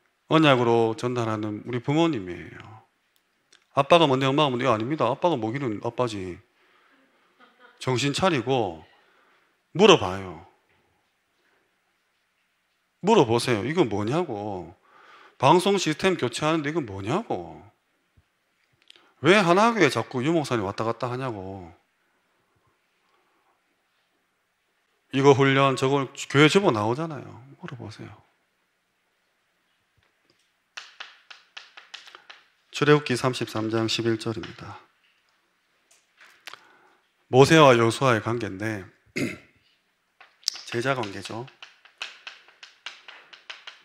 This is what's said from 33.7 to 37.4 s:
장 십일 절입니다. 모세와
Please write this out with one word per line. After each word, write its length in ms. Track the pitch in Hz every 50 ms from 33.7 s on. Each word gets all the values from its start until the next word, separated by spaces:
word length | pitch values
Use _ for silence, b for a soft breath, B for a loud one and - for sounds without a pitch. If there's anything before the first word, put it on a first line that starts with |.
장 160 | 110 113 110 110
십일 320 | - - 113 117 113 110
절입니다. 600 | - 117 113 - - - - - - 95 98 - - _ _ _ _ _ _ _ _ _ _ _ _ _ _ _ _ _ _ _ _ _ _ _ _ _ _ _ - B B B B B B B B B B B B B B B B _ _ _ _ _
모세와 500 | 123 127